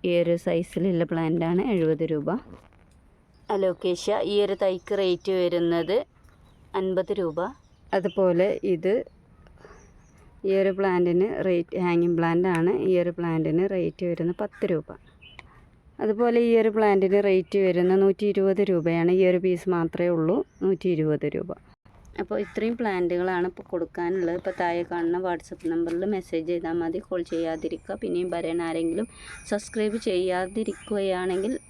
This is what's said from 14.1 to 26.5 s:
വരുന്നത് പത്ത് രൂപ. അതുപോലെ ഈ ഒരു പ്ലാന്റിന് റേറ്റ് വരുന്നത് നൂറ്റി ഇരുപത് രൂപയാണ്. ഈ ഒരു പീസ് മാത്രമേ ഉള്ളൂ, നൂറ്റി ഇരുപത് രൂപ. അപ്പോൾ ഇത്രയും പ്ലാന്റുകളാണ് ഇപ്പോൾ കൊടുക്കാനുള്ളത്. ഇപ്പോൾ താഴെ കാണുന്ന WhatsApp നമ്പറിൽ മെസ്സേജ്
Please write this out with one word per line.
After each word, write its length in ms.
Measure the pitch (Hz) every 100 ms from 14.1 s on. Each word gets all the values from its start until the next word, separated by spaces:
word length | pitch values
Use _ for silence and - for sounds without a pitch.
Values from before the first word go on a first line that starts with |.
വരുന്നത് 260 | 165 170 175
പത്ത് 220 | 208 - 202
രൂപ. 160 | 165 - - - _ - - - - - _ - -
അതുപോലെ 360 | 214 208 240 233 233
ഈ 20 | 226
ഒരു 80 | 220 214
പ്ലാന്റിന് 440 | 214 196 185 202 202
റേറ്റ് 340 | 185 175 202 190
വരുന്നത് 340 | 175 180 190 196
നൂറ്റി 200 | 185 208
ഇരുപത് 300 | 196 190 190 202
രൂപയാണ്. 420 | 175 165 165 170 185
ഈ 20 | 180
ഒരു 100 | 180
പീസ് 260 | 185 175 185 180
മാത്രമേ 340 | 165 - 175 170
ഉള്ളൂ, 200 | 160 226 381 _
നൂറ്റി 240 | 190 180 185 165
ഇരുപത് 320 | 156 151 151 -
രൂപ. 160 | 175 - - _ _ - - -
അപ്പോൾ 160 | 392 214
ഇത്രയും 300 | 202 - 220 233
പ്ലാന്റുകളാണ് 680 | 226 185 175 175 180 180 175
ഇപ്പോൾ 140 | 180 -
കൊടുക്കാനുള്ളത്. 680 | 180 160 - 175 190 170 180
ഇപ്പോൾ 140 | 190 185
താഴെ 240 | 175 175 170
കാണുന്ന 300 | 175 165 175 185
WhatsApp 340 | 170 - - 165
നമ്പറിൽ 320 | 170 165 170 190 202
മെസ്സേജ് 320 | 180 165 160